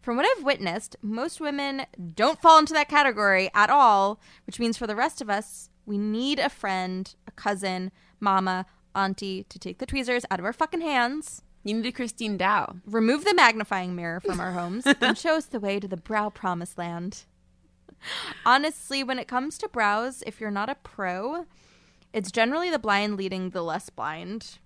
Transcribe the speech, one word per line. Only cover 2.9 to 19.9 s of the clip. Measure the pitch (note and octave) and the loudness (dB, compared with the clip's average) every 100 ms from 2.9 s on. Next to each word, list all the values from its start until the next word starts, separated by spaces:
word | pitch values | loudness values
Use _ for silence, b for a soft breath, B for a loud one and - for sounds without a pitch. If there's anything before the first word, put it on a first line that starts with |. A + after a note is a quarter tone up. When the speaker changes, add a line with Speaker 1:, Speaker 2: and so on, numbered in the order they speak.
Speaker 1:
category | D4 C4+ G#3 G3+ F#3+ F#3+ | 4 4 4 4 4 4
at | - G#3 | 4 6
all, | C#4+ B3+ G3 G3 G#3+ b b - | 8 8 6 4 -2 b b -16
which | - | -2
means | A#3 A3 | -2 -2
for | A3+ | -4
the | G#3+ | 0
rest | D4 - | -2 -2
of | G#3+ | -2
us, | G3+ G#3+ - - _ - | -2 -4 -16 -20 _ -6
we | G3+ | -4
need | G#3+ G#3+ C4 D4 | -2 -2 -2 0
a | C#4 | -2
friend, | - G3+ F#3+ F#3 F#3 F#3+ - - | -2 -4 -4 -4 -6 -10 -14 -20
a | |
cousin, | - G#3 G3 F#3+ F#3 F#3 b b b | -6 -4 -2 -4 -4 -8 b b b
mama, | G#3 F#3+ F#3 F#3 F#3 b _ | 2 2 2 -2 -6 b _
auntie | F#3+ G3 F#3+ G3 F#3+ - | -2 -2 -2 -8 -10 -12
to | - | -16
take | F#3 F3+ | -14 -10
the | C4 | -6
tweezers | C4+ B3 A#3+ - | -4 0 -2 -2
out | F#3 | -4
of | F#3+ | -4
our | |
fucking | A#3 D#4 E4+ | -2 -2 -2
hands. | E4 C4+ A#3+ D4+ - - _ _ G3+ | 0 0 0 -2 -10 -18 _ _ -4
Speaker 2:
You | |
need | A3 A#3 | -2 -4
a | |
Christine | B3 A#3+ - A3 G3 | -6 -8 -6 -4 0
Dow. | G3 G#3 - F3+ | 2 2 0 -10
Speaker 1:
Remove | - A3+ A3 D4 | -4 2 4 4
the | F#4+ | 4
magnifying | F4+ B3 A3 G#3 G3 F3+ F3 | 6 6 6 -2 -4 -4 -6
mirror | E3+ E3+ | -6 -6
from | G4 F3+ | -4 -4
our | F3+ | -4
homes | F3+ F3 G#3 C#4 | -4 -6 -2 2
Speaker 2:
<laughs> | C#4 | 4
Speaker 1:
and | B3+ A3 | 2 0
show | E4+ D#4 | 0 0
us | - | -2
the | A#3 | -6
way | G3+ G3+ | -4 -4
to | G3 | -6
the | F3+ | -10
brow | - G#3+ G#3 | -4 -4 -4
promised | - F#3+ F3 E3+ - | -4 -4 -4 -8 -10
land. | E3+ E3+ F3+ - - _ _ _ _ _ - _ B B B B | -8 -8 -8 -12 -20 _ _ _ _ _ -20 _ B B B B
Honestly, | A#3 C4 D4+ - - C#4 | 4 4 2 -6 -6 -6
when | B3+ B3+ | -2 -4
it | - | -4
comes | B3 C#4+ - | -4 -4 -8
to | G#4+ | -8
brows, | B3 G#3 | 0 0